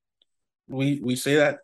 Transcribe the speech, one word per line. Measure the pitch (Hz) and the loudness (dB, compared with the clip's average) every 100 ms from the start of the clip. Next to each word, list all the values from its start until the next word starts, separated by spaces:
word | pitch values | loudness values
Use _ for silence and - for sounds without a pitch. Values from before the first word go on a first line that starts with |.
| _ _ _ _ _ _ - | _ _ _ _ _ _ -12
we, | 131 139 143 | -4 -2 -2
we | 120 123 | -4 -4
say | 139 147 | 2 4
that | 147 - | 2 0